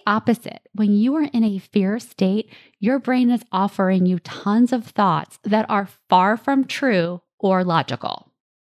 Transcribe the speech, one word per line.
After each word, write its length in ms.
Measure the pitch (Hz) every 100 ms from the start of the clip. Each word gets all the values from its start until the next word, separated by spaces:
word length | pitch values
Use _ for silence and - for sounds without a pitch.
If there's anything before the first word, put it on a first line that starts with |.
| -
opposite, 600 | 214 233 226 - - _
when 180 | 202 208
you 240 | 202 240 311
are 80 |
in 200 | 294 240
a 160 | 220 196
fear 380 | - 208 190 180
state, 500 | - - 185 208 - - _ -
your 200 | 202 269
brain 300 | 247 254 247
is 140 | 240 -
offering 540 | 185 196 - 185 190 180
you 140 | 180
tons 520 | - - 202 214 240
of 140 | 247 -
thoughts 540 | - 196 151 - -
that 220 | 208 214 220
are 200 | 208 196 - -
far 280 | 185 190 220
from 280 | - 277 262
true 560 | - 269 190 170 175 _ -
or 240 | 196 185
logical. 680 | 180 165 - 120 - - _ _ _ _ _